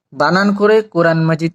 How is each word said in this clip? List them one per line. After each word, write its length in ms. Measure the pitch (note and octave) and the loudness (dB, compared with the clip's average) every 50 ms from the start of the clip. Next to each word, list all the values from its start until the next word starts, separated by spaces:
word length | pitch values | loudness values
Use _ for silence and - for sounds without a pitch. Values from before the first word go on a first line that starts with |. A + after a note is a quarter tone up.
| _ _ - | _ _ -6
বানান 400 | C3+ D3 D3+ F3 F#3 G3+ G3+ G3+ | -4 -2 0 0 0 0 0 0
করে 280 | G3+ G3+ G#3 A3 A3 | 0 2 2 2 2
কোরআন 420 | G#3+ - - E3+ E3+ E3 E3 D#3+ E3 | 0 -2 -2 0 0 0 0 0 0
মাজিদ 280 | D#3+ D#3+ D#3 E3 E3 - | -2 -2 -2 -4 -6 -6